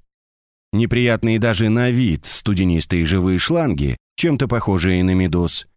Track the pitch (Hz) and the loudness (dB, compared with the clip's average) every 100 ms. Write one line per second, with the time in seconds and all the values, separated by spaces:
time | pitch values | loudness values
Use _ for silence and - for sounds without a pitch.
0 | _ _ _ _ _ _ - 101 117 120 | _ _ _ _ _ _ -6 -2 0 0
1 | 123 110 117 113 117 101 110 117 123 123 | 2 0 0 0 0 0 0 2 0 0
2 | 117 76 - - 107 95 92 82 - 90 | 0 -2 -2 -4 -2 0 2 0 0 -2
3 | 80 95 92 92 - 170 147 73 69 60 | 0 0 0 0 0 0 0 -2 -2 -4
4 | _ - 170 135 135 117 107 95 92 90 | _ -4 -2 0 0 -2 0 0 2 2
5 | 92 92 90 87 85 - - | 2 2 0 0 0 -2 -6